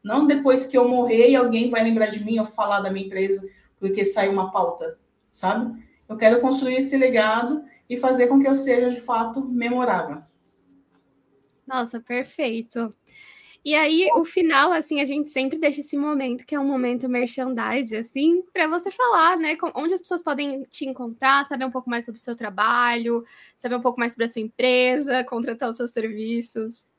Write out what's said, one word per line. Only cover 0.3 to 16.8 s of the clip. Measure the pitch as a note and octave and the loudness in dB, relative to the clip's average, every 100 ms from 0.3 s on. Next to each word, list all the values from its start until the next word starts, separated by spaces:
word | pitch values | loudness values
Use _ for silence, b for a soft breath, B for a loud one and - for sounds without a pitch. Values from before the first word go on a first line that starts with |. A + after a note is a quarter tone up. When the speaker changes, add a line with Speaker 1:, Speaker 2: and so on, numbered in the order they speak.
| C#4 C4+ B3+ - | 4 4 2 4
Speaker 1:
que | B3+ | 4
eu | B3 | 4
morrer | B3+ A#3+ A3+ B3+ | 2 2 6 8
e | C4+ | 6
alguém | A#3+ A3+ B3 | 4 2 0
vai | A#3 | 2
lembrar | A3+ A3+ G#3+ | 2 2 0
de | G#3 | -2
mim | G#3 A3+ | -2 -2
ou | A3 | -2
falar | - G3+ G3+ | -2 0 0
da | F#3+ | -2
minha | F#3+ F#3+ | -6 -6
empresa | F#3+ G3 G3 B B B _ | -4 -2 -2 B B B _
porque | G3 G3 | -4 0
saiu | G3 G#3+ G3 | 0 2 0
uma | G3 F#3 | 0 -2
pauta, | G3+ E3+ E3+ D#3+ - _ _ _ | 0 -2 -2 -10 -12 _ _ _
sabe? | - F#3 A3+ A#3 B B B _ | -4 -2 -2 -4 B B B _
Eu | A3 | 4
quero | A3 A#3+ | 4 6
construir | C4 C4+ B3+ B3+ | 2 0 0 0
esse | C#4 C4+ | 0 2
legado | B3+ A3+ G#3+ A#3 B3 D4+ B B _ | 4 4 2 2 0 -4 B B _
e | A#3+ | -2
fazer | C4 B3+ B3 | 2 4 6
com | C#4 | 6
que | C4+ | 4
eu | |
seja, | C4+ C4+ A#3+ B3 | 2 2 2 2
de | A#3+ | -2
fato, | - A#3 A3+ C4+ | -4 -2 -2 -6
memorável. | B3+ A#3+ A#3 B3 A#3+ F3+ D#3 D3+ _ _ _ _ _ _ _ _ _ _ _ _ _ _ - | -4 -4 -2 0 0 0 -4 -12 _ _ _ _ _ _ _ _ _ _ _ _ _ _ -8
Speaker 2:
Nossa, | C4 A#3 A#3 | -6 -6 -8
perfeito. | - B3 C4 - C4+ A3+ A#3 A#3+ A3+ - b b b b b b | -6 -6 -6 -4 -4 -4 -8 -8 -8 -10 b b b b b b
E | C#4+ | 0
aí, | D4+ D4+ D#4+ F#4+ | 2 4 4 4
o | G#4 | 2
final, | E4 - E4 C#4+ D#4 | 2 2 4 4 4
assim, | E4 D#4 D4 | 2 0 -2
a | |
gente | C#4 C#4 D4 | -2 -2 -4
sempre | C4 C4+ D#4+ | -2 -2 0
deixa | D#4 D4 | 0 -2
esse | C#4 C#4+ | -6 -4
momento, | D4 D4 C4 B3 - | -2 -2 -4 -6 -6
que | |
é | D4 | -4
um | |
momento | C#4 C4 | -2 0